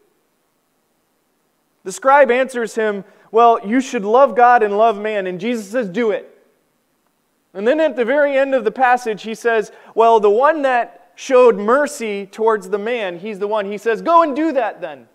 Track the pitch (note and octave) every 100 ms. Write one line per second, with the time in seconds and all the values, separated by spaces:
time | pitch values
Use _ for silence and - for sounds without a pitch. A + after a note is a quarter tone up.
0 | _ _ _ _ _ _ _ _ _ _
1 | _ _ _ _ _ _ _ _ F#3 F#3
2 | C4 C#4 C4 A#3+ C4 B3 G#3+ - A3 G3+
3 | F#3 _ _ A3 A#3 A3+ G3+ B3 B3+ B3
4 | G3+ A#3+ C#4 G#3+ A#3+ A#3+ G#3+ G3+ A3+ G3+
5 | G#3+ G#3+ F#3 F3+ G#3+ A#3+ G3 A#3+ G#3 F3
6 | A3+ F#3 - _ _ _ _ _ _ _
7 | _ _ _ _ _ F#3 G#3+ D4+ D#4 B3+
8 | A3+ C#4+ C#4+ C4+ C#4 C4 G#3+ G#3+ B3+ B3
9 | A#3+ G#3 G#3+ A3+ A#3 A3+ G#3 - - -
10 | A3+ A3+ G#3 G#3 C#4+ D#4+ C4+ B3 G#3+ -
11 | _ - - B3+ B3 G3+ G#3 C4 C#4+ -
12 | A3+ G3+ F#3+ - A3 A3 F#3 G3+ G#3 B3
13 | G3 F3 G#3 G3 G3+ G#3+ G3+ G#3 A3+ G#3+
14 | G3+ E4+ E4 C4 D#4+ C4+ G#3+ D#3+ E3 C#3
15 | A2+